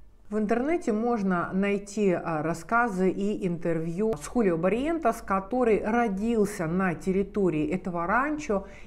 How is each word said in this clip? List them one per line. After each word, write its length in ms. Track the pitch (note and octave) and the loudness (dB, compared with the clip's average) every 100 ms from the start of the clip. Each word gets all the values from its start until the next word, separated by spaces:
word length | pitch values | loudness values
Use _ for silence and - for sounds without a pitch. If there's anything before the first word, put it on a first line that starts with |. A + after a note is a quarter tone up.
| - - - | -20 -20 -6
В 100 | G#3+ | -2
интернете 540 | G#3+ A#3 C#4+ F4 B3+ | 0 2 2 0 0
можно 580 | G#3+ A#3+ A#3 F#3+ F3 D#3 | 0 0 0 2 0 0
найти, 580 | F#3 G3+ G3+ G3+ A3 G3 | 0 0 0 -2 0 2
а, 320 | E3+ E3+ D#3 | 2 0 -2
рассказы 680 | D#3 E3 - A#3 A#3+ F#3 F#3 | -2 -4 0 2 2 2 0
и 360 | F#3+ G3+ G#3 F#3 | 2 -2 -2 -2
интервью 680 | E3+ E3+ E3 E3 E3+ A3 A3 | -2 -2 -2 -2 -2 -2 -2
с 60 | - | -2
Хулио 300 | B3 G3 E3 | 2 2 2
Барриентос, 640 | F#3 A3+ D4+ E4 A#3 - | 2 0 0 0 0 -2
который 580 | - G3 F#3+ B3 A#3 G3 | -2 -2 0 0 2 2
родился 800 | G#3 A#3+ A#3 F#3+ A3+ A3+ - - D#3+ | 2 2 2 0 0 2 2 0 -2
на 280 | F3+ F#3+ | 0 0
территории 720 | D3+ F#3+ F#3 G3+ G#3+ F3+ D#3 D3+ | 0 0 0 0 0 2 2 0
этого 400 | F#3 F#3+ F3 F3 | -2 -2 -4 0
ранчо, 580 | A#3 D4 D4+ - G3 - - | 0 0 -2 -2 -2 -4 -14